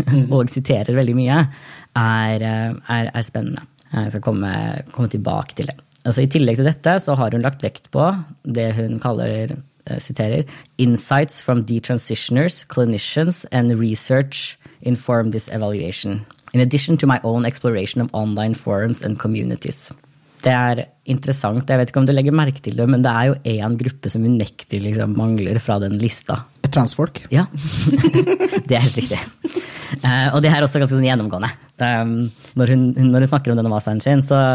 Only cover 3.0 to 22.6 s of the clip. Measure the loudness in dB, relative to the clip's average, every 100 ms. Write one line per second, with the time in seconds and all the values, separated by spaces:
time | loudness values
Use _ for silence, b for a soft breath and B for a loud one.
3 | -2 -4 -6 -6 -6 -8 -14 _ -8 -4
4 | -4 -4 -2 -2 -2 -4 -4 -6 -10 -4
5 | -4 -2 -2 -4 -6 -8 -10 -10 _ _
6 | -4 0 2 2 2 2 2 2 2 0
7 | 0 0 0 0 -2 -2 -8 -8 _ 0
8 | 0 0 -6 -12 -6 -2 -2 -2 -2 -2
9 | -2 -2 -2 -4 -4 -8 -14 _ -10 -10
10 | -8 -4 -2 0 -2 B B 0 2 2
11 | 2 2 2 -4 -2 0 0 -4 -2 -4
12 | -4 -8 -2 0 0 -2 -8 0 0 0
13 | -4 -2 -2 -2 -4 0 2 2 0 -2
14 | 0 0 0 -6 -12 -14 B B -2 -2
15 | 0 0 0 -2 -6 -4 -4 -4 -6 -6
16 | -6 -6 -8 -20 -4 2 2 2 0 2
17 | 4 2 2 0 -2 -2 -2 0 -2 -2
18 | -2 -2 -2 -2 -2 -2 -2 -2 0 -2
19 | -4 -4 -2 -2 -2 -6 -8 -12 -14 -20
20 | _ _ _ _ 0 2 2 0 -4 _
21 | -4 -4 -2 -2 -2 -2 2 2 2 2
22 | 2 4 2 2 2 -2